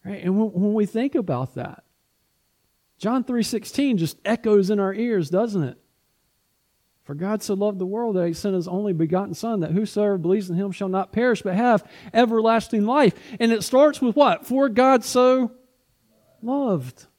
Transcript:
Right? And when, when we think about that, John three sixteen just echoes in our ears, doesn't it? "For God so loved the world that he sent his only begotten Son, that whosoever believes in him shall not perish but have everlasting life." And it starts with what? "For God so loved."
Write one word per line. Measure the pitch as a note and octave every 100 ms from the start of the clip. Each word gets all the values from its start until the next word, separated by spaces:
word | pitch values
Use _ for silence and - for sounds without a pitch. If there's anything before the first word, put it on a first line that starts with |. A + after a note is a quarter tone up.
Right? | F#3+ G3
And | F3+ G3
when, | A3
when | F3+ G#3 G#3+
we | G3+
think | A3 C#4 C4+
about | F3+ B2+ C3 -
that, | B2+ - _ _ _ _ _ _ _ _ _ _ _ _
John | G3+ B3+
three | B3 A#3+
sixteen | G#3+ A3 - - C#4 G#3
just | D#3+ -
echoes | - A#3 A3+ G#3 F#3+
in | G#3
our | F#3+
ears, | G3 A#3+ G#3 D3
doesn't | F3+ A#3 G3+
it? | C3+ - _ _ _ _ _ _ _ _ _ _ _ _ -
"For | C#3+
God | F#3+ G#3+
so | - G3
loved | G#3 G3
the | F#3
world | G#3+ A#3 F#3
that | F3
he |
sent | E3 G#3
his | F#3 E3+
only | F3+ G#3
begotten | E3+ D#3+ F3 G3+
Son, | E3+ A3+ G#3+
that | D#3+
whosoever | F3 G#3+ G3+ G#3 G3
believes | E3 G#3 F#3
in | F3
him | G3+
shall | F3 G3
not | F#3+ F#3
perish | G#3+ B3 A3+
but | G3 F#3
have | B3 G#3+ - - -
everlasting | A3+ A#3+ A3+ A3+ A3+ - A3 G#3
life." | C#4 B3 - - A#3
And | A#3
it | A3+
starts | - C4 D4+ C#4+
with | B3 C#4+
what? | C4+ F#3+ -
"For | C4 C#4
God | G#3+ C4 C4
so | - B3 B3+ C4 A#3+ - _ _ _ _ _ _ _ _
loved." | A3+ C#4+ C4 F3 B2+ - _